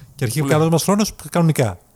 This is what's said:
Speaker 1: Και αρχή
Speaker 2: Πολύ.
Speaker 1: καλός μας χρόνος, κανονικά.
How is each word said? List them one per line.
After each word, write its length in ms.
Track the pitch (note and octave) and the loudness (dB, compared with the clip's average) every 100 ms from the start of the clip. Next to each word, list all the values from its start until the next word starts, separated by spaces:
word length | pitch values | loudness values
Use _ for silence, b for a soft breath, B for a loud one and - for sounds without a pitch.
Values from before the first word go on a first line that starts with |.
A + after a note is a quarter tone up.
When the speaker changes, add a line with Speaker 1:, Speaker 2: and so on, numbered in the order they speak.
| B - | B -8
Speaker 1:
Και 80 | |
αρχή 160 | B2+ C3+ | -4 -2
Speaker 2:
Πολύ. 120 | C#3 | 0
Speaker 1:
καλός 180 | D3+ E3 | 2 2
μας 140 | E3 | 2
χρόνος, 300 | - G3+ G#3+ - - | 2 0 -2 -6 -6
κανονικά. 480 | F3 E3 D3 A#2 F#2 _ | 0 2 2 -2 -4 _